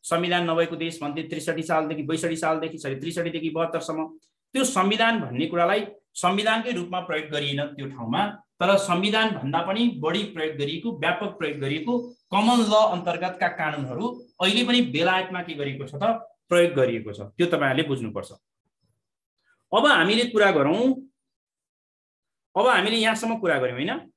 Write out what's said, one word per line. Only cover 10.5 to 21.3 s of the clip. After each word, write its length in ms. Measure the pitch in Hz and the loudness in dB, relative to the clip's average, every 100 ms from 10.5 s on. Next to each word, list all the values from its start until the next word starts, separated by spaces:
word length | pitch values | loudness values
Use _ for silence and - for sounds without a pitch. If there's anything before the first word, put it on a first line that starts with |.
| 143 | -4
गरिएको, 360 | 143 165 233 139 | -4 -4 -6 -2
व्यापक 380 | 180 - 196 - | -2 -2 -6 -4
प्रयोग 200 | 156 139 | -6 -4
गरिएको 400 | 135 151 233 247 - - _ | -4 -4 -2 -4 -4 -16 _
common 300 | 190 226 247 214 | 2 4 4 4
ल 40 | 214 214 | 4 4
अन्तर्गतका 540 | 180 175 170 180 180 175 | 2 -2 -2 -4 -2 -4
कानुनहरू 600 | - 156 143 131 127 233 247 - _ | -2 -4 -4 -6 -4 -6 -6 -18 _
अहिले 220 | 185 220 | 0 2
पनि 180 | 240 247 | 2 2
बेलायतमा 600 | 151 139 175 185 180 185 | 2 2 2 2 -2 -8
के 120 | 165 | -8
गरिएको 340 | 147 139 139 139 | -6 -6 -6 -10
छ 80 | 147 | -2
त? 80 | 208 226 - _ _ | -2 -2 -6 _ _
प्रयोग 240 | 175 175 | 4 4
गरिएको 400 | 139 123 113 104 | 4 2 0 -6
छ। 80 | 101 101 | -12 -12
त्यो 140 | - 175 | -2 0
तपाईँहरूले 400 | 160 139 131 151 | 2 2 2 0
बुझ्नुपर्छ। 440 | 127 113 101 - - _ _ _ _ _ _ _ _ _ _ _ _ _ | -2 -4 -8 -10 -16 _ _ _ _ _ _ _ _ _ _ _ _ _
अब 120 | 202 294 | 4 6
हामीले 380 | 220 170 226 240 | 6 4 4 2
कुरा 220 | 214 202 | 4 4
गरौँ, 320 | 160 139 190 254 262 - _ _ | 6 4 4 2 2 -4 _ _